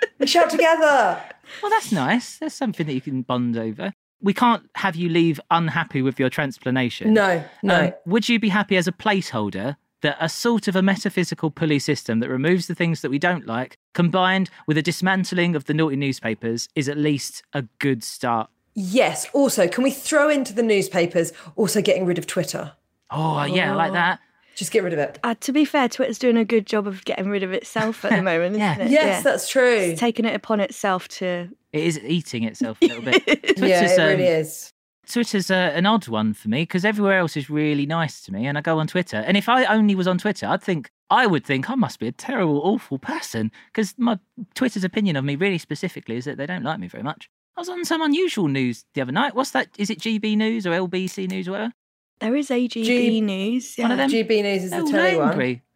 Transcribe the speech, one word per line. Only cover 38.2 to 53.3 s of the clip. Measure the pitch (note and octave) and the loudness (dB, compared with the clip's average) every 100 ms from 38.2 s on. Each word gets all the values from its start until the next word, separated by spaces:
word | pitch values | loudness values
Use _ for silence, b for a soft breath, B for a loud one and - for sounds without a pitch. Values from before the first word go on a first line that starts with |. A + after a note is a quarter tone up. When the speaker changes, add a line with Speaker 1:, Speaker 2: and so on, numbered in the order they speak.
Speaker 2:
to | - | -10
me, | F#2+ C3 | -6 -4
and | C#3+ | -2
I | |
go | D#3+ D#3+ | 0 0
on | D#3 | 0
Twitter. | F3+ F3 G#2+ A2 | -2 -2 -4 0
And | G3+ | 0
if | G3 | 2
I | B3+ G#3+ | 2 4
only | A3 G#3 F#3+ | 4 4 2
was | F3+ | 2
on | F3+ | 0
Twitter, | - C#4+ G#2+ | -2 -4 -2
I'd | F3+ | -2
think, | - E3+ - _ - | -2 -4 -4 _ 0
I | G#3+ A#3+ | 2 4
would | D#3 - | 2 0
think | C3+ C3 | -4 -2
I | C4 | -2
must | D3+ - | -2 -2
be | A2+ | -8
a | |
terrible, | - - C4 E3+ C#3+ | -6 -6 -2 0 0
awful | E3 A3 - C3+ | 0 -2 -4 -8
person | - D#4 - - A3 b b | -6 -8 -6 -4 -6 b b
'cause | - G#3 - | -4 -4 -2
my | A#3+ G#3 _ - G#3 | -2 -2 _ -18 -14
Twitter's | - B3+ G3+ | -4 -4 -2
opinion | F#3 - G3+ C#3+ | -4 0 0 0
of | |
me | C#3 C#3+ | -2 0
really | G3 F3 | 0 -2
specifically | - D3+ F3+ - - A#2 | -6 -8 -6 -8 -10 -8
is | B2 | -8
that | B2 | -8
they | D3 | -8
don't | F#3 | -6
like | C#3 D#3+ | -6 -6
me | F2+ | -8
very | - | -10
much. | B2 - - _ _ - | -10 -10 -16 _ _ -12
I | |
was | F4 | -10
on | F4+ E4+ | -8 -4
some | D#4+ | -2
unusual | D#4 D4 F4+ A3 D#3+ | 0 2 0 0 0
news | C3+ B2+ A#2 _ - | 0 -2 -4 _ -6
the | |
other | B2+ | -4
night. | D#3 F#3+ | -2 -2
What's | A#3 C4 | -2 -2
that? | C4 A#3+ - | -2 -4 -4
Is | G#3 | -6
it | A3 | -4
G | A3+ A3 | -2 -2
B | G#3+ G#3+ | 0 0
News | A3 A3+ F3+ | 0 0 -2
or | |
L | E3+ F#3 | -2 -2
B | F#3 F#3 | -4 -4
C | - F#3 | -6 -6
News | F#3+ F3+ | -6 -6
or | |
whatever? | G3 A3 - _ _ _ - | -6 -8 -10 _ _ _ -8
Speaker 3:
There | A3 C#4 | -2 0
is | C#4+ | 0
A | B3 B3 | 0 -2
G | A#3 | -2
B | A3+ | 2
Speaker 1:
G- | B3 A#3+ A3 | 2 4 2
Speaker 3:
News, | G#3+ | 0